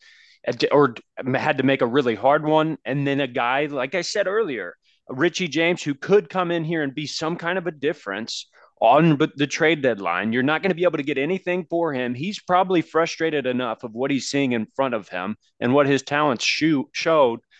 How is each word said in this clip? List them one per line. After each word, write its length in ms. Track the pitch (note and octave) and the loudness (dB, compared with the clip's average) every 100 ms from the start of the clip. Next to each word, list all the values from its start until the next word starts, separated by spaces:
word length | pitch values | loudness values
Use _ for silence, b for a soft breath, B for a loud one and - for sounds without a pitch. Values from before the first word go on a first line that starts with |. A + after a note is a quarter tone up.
| b b b b | b b b b
and 160 | - A#2+ | -6 -2
to, 120 | - | 2
or 220 | C#3+ C#3 A2+ - - C3 B2+ | 4 4 0 -16 -10 -2 -2
had 220 | C3 C#3 | 0 0
to 60 | |
make 180 | C3 C3+ | 2 2
a 60 | B2+ | 2
really 260 | C3 B2 | 2 0
hard 320 | A2 B2+ D3+ D3+ | 2 2 2 2
one. 320 | D#3 D#3 D#3+ G#2+ | 2 2 -4 -4
And 220 | C#3+ C#3 | -2 0
then 120 | C#3 | -2
a 80 | C3+ | -2
guy, 380 | B2 A#2+ C3+ D3+ | -2 -2 -2 -2
like 300 | C#3+ C3+ F3+ | -4 -4 -4
I 60 | |
said 260 | E3+ G#3 F#3 | -4 -2 0
earlier, 480 | G#3 G#3 A#2 F2 - _ _ - | 0 -2 -4 -8 -12 _ _ -10
Richie 380 | C3 E3+ E3 F3+ | 0 0 0 -4
James, 340 | C#3 E3 F3+ | 0 0 0
who 140 | D3+ C#3 | -4 -6
could 340 | - G3+ E3 | 2 2 2
come 220 | F#3 F3 | -4 -2
in 120 | E3+ | -2
here 200 | D#3+ E3+ | -2 -2
and 100 | C#3+ | -4
be 140 | C3+ C#3+ | -6 -8
some 280 | - D#3+ E3+ | -6 -4 -4
kind 220 | E3+ F#3+ | -4 -4
of 80 | F3 | -6
a 60 | |
difference 760 | D3+ C3+ E3+ - G2 A2+ - - b b b | -4 -4 -4 -8 -8 -8 -12 -14 b b b
on 360 | A2+ C#3 E3 C#3 | 6 8 6 4
b-, 100 | D#3 - | 2 0
the 100 | C#3+ | -2
trade 360 | - D#3+ D#3+ | 2 2 4
deadline. 500 | C3+ G#2+ F#2 F2 G#2+ | 2 0 -2 -2 0
You're 100 | A#2+ | 0
not 200 | C3 D#3 | 0 0
gonna 100 | F#3+ | 0
be 120 | E3 F3 | 0 0
able 140 | D#3 | 0
to 40 | |
get 140 | C#3 C3+ | -4 -2
anything 480 | C#3+ F#3 - F3+ E3+ | -2 -2 -4 -4 -4
for 240 | E3+ E3 | -4 -2
him. 220 | C3 B2 B2 | -2 -4 -4
He's 240 | F3 G#3 | -6 -8
probably 420 | - F3+ F#3 F3+ | 0 2 2 0
frustrated 640 | - D#3+ E3 - D#3+ D3+ B2+ | 0 0 -2 -2 -2 -2 -2
enough 380 | B2 B2 A2 | -2 -2 -6
of 80 | A#2+ | -8
what 180 | A2 C3+ | -6 -2
he's 200 | C#3 - | -2 -2
seeing 240 | C#3+ C#3 | 0 0
in 140 | A#2+ G#2+ | 0 -2
front 200 | - C3+ | -4 -2
of 160 | A#2 F#2+ | -2 -6
him 260 | F2+ F#2 A2 _ - | -8 -8 -8 _ -4
and 140 | A#2+ | 2
what 120 | C#3 C#3 | 2 4
his 160 | C3+ | 0
talents 440 | - C#3+ D3+ A#2 - | 0 0 0 0 -2
shoot, 420 | - D#3 D3 - | 0 0 0 -2
showed, 480 | - E3 D#3+ C3 A#2+ _ b | -4 0 4 4 2 _ b